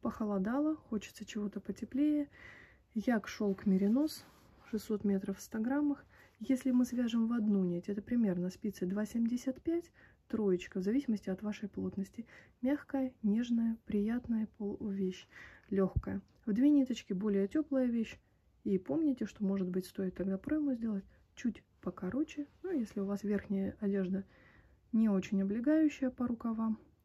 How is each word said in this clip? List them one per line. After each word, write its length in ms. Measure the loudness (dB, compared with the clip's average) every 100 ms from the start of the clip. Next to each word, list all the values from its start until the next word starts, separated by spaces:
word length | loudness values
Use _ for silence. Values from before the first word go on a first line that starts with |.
Похолодало, 720 | -6 -6 -4 -2 -2 0 0 -2
хочется 500 | -6 -8 -8 -16 -10
чего-то 340 | -6 -6 -8
потеплее. 680 | -10 -10 -6 0 2 2 -2 -10 -20 -20 -20 -20 _
Як, 340 | -4 0 0 -2
шёлк, 380 | -4 -2 0 2
меринос, 580 | 4 4 2 2 -4 -18 -20 -20 -20 -8
шестьсот 340 | -8 -2 -2
метров 360 | 2 0 -2 -8
в 20 |
ста 160 | -8 -4
граммах. 480 | 0 2 2 0 -8 -20 -20 _
Если 300 | 0 0 4
мы 160 | 4 4
свяжем 420 | 2 0 2 2
в 60 |
одну 300 | 2 4 4
нить, 260 | 4 0 -4
это 140 | -6
примерно 480 | 0 2 4 2 -2
спицы 340 | -2 -6 -2 -2
два 200 | -2 -2
семьдесят 540 | 0 0 0 -4 -4
пять, 280 | -2 -2 -2 _ -20 _ _
троечка, 520 | 0 2 2 0 -4
в 40 |
зависимости 480 | 0 0 0 -2 -2
от 100 | -4
вашей 280 | -4 -6 -8
плотности. 580 | -4 -4 -4 -6 -8 -14 -16 -20 _
Мягкая, 520 | 0 0 -2 -2 -2 0
нежная, 540 | 2 2 2 2 2 -2 -2
приятная 600 | 0 0 -2 0 -2 -2 _
пол-, 200 | -6 -4 -6
вещь, 380 | -2 -2 -2 -14 -20 -20 -20 -2
лёгкая. 500 | 2 2 2 -2 -8 -8 _ -2
В 80 |
две 160 | 4 6
ниточки 440 | 6 4 -2 -4
более 340 | -2 2 2 2
тёплая 400 | 0 0 2 2
вещь. 320 | 0 -2 -8 _ _ _ _
И 140 | -2 0
помните, 480 | 0 0 2 0 -4
что, 180 | -2
может 240 | -2 0 0
быть, 200 | -2 -4
стоит 260 | -4 -6
тогда 240 | -2 -4 -4
пройму 360 | -2 0 0
сделать 320 | -2 -2 -4 -6 -20 _
чуть 300 | -4 -4 -4 _ _
покороче. 640 | -10 -6 -4 -4 -4 -6 -12 _
Ну, 100 | -4
если 280 | -2 -2 -4
у 60 | -4
вас 180 | -2
верхняя 520 | 0 -2 0 -2 -2 -2
одежда 440 | -2 0 0 -2 -4 -16 -20 -20 -20 _ _
не 180 | 2 4
очень 320 | 4 2 0
облегающая 680 | 0 0 4 4 4 2 -4
по 160 | -2 -4
рукавам 520 | -2 -2 0 0 -2 -6 _